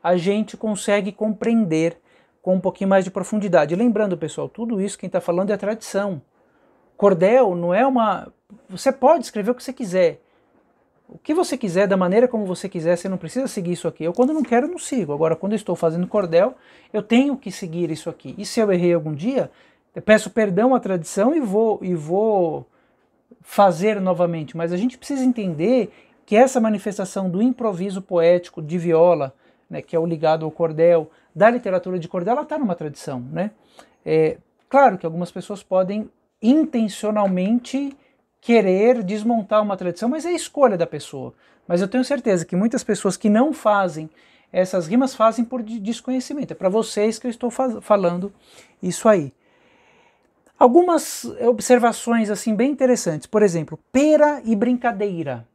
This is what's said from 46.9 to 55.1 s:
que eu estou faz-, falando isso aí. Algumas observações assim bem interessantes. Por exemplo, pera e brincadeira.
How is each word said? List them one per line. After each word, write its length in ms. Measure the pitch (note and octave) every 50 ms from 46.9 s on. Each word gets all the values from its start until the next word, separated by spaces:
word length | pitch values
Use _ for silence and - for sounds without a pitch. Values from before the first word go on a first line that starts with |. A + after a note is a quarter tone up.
| - G#3+ G#3 A3+ A3
que 80 | - -
eu 60 | B3
estou 180 | A#3 - - A#3
faz-, 280 | A3+ - C4 C4 A3 G#3
falando 520 | - - G#3+ G3+ F#3 F3 F3 F3+ F#3 G3+ _ _ _ _ _ - - _ _ _
isso 260 | - F3+ F3 - -
aí. 260 | A3+ G#3+ F#3 C#3+ C3+ _ _ _ _ _ _ _ _ _ _ _ _ _ _ _ _ _ _ _ _ _ _ _ _ _
Algumas 680 | _ - B3+ A#3+ E4+ F4+ F4+ E4+ D#4 - - - - - A#3 - - -
observações 840 | A#3+ B3 G#3+ - - B3+ A#3+ A3+ A#3 A3 - - A#3 A#3 A#3 A3 G3+
assim 240 | G#3 F#3+ - A3+ G#3+
bem 180 | F#3+ A#3+ C#4+
interessantes. 560 | D4 B3+ C4 B3 B3 - - F#3 D#3 D3+ -
Por 140 | - - G#3+
exemplo, 380 | G#3+ G3+ E3 E3+ D3+ - D#3 - _ _
pera 500 | - B3+ C#4+ D#4 D4+ D4 D4+ D4 D4 C4 -
e 100 | A3+ A3+
brincadeira. 920 | G3+ A#3 B3 B3+ B3 - A#3+ G#3+ F#3+ G#3 G#3